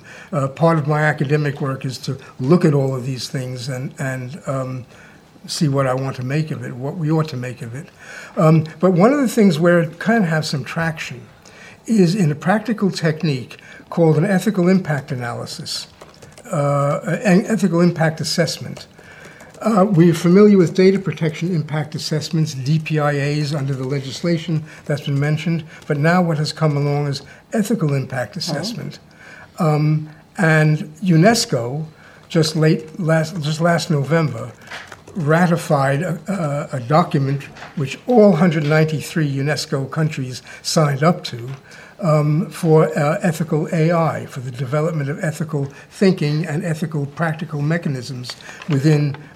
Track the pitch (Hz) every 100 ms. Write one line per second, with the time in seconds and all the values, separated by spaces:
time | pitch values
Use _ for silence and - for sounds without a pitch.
0 | - - - 151 135 - 165 165 139 151
1 | 151 151 139 151 147 135 143 131 135 123
2 | - 123 - - 127 180 180 143 135 131
3 | 120 131 - 139 127 127 120 127 123 -
4 | 139 131 127 151 - 135 131 127 113 -
5 | - - _ - 180 - 156 139 135 127
6 | 135 127 127 147 156 120 123 127 135 185
7 | 151 160 156 131 123 120 120 123 185 -
8 | - - - - 160 160 - - 180 175
9 | 214 294 254 240 202 151 175 175 165 -
10 | - 226 180 160 151 147 120 - 165 156
11 | - 123 - - - - - - - 226
12 | 175 208 156 143 175 208 208 214 190 -
13 | 165 156 165 131 117 - - - - -
14 | 165 151 185 185 220 185 175 190 185 147
15 | - 127 120 117 127 - 127 - - -
16 | - - - - - 160 143 143 143 147
17 | - 160 214 180 - 226 196 170 175 160
18 | 160 156 - - 160 - - - - -
19 | - - - - - - 220 220 196 170
20 | 175 160 170 185 208 196 165 - 190 190
21 | 190 156 165 156 165 175 143 151 147 143
22 | - 156 - 160 156 131 127 156 156 151
23 | 147 143 139 147 147 151 135 131 131 139
24 | 131 - 175 170 170 156 156 - - 143
25 | - 139 147 151 175 165 160 - - 143
26 | 156 180 170 151 151 - 160 143 143 143
27 | 147 139 - - _ 226 208 233 156 139
28 | 123 127 120 - 160 147 190 208 - -
29 | - - - - - - 160 151 151 156
30 | - - - - 165 156 156 151 - -
31 | 185 156 185 226 - 131 117 143 160 -
32 | - - - 170 156 160 156 165 - -
33 | 156 160 156 196 143 156 170 170 - 151
34 | 131 165 151 117 117 - - - - -
35 | - - 147 160 180 170 - 147 135 139
36 | 175 170 - 196 151 143 160 139 117 151
37 | 165 151 135 139 - - - - 139 -
38 | - 247 202 160 180 156 143 156 156 156
39 | - 180 147 135 139 143 - 143 131 151
40 | 156 156 127 123 - - - - 151 135
41 | 156 175 - 120 120 135 - - - -
42 | 175 151 151 151 208 - 170 156 139 -
43 | 143 170 185 156 160 156 170 170 156 170
44 | 160 113 113 - 127 120 131 151 156 160
45 | 139 147 156 151 160 147 139 - - -
46 | 190 185 147 151 165 147 175 156 160 151
47 | 139 - 165 156 - 147 143 170 175 131
48 | 120 127 123 - - - - 139 151 147
49 | 147 135 -